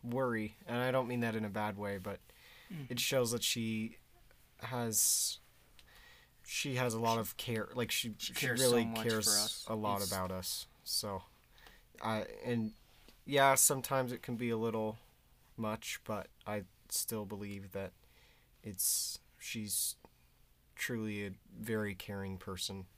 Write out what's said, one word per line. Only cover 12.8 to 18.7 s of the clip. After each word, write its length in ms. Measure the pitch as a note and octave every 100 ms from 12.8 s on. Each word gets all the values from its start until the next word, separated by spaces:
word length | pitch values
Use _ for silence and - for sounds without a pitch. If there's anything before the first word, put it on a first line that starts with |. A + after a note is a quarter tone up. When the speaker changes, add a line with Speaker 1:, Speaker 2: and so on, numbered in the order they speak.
| - - - - -
Speaker 1:
yeah, 300 | C#3 C#3 C3+
sometimes 560 | - C3+ - C3+ B2+
it 100 | A#2+
can 140 | - A#2
be 140 | A#2+
a 80 | A2+
little 400 | A2+ A2 A2 A2 - _ _ - - -
much, 420 | A2 A2 - -
but 240 | - G#2 - - -
I 180 | G#2 F#2 - -
still 360 | - - A2 G2+
believe 460 | G#2 G2+ G2+ G2
that 220 | G2 F#2+ - - - - - - -
it's, 560 | A2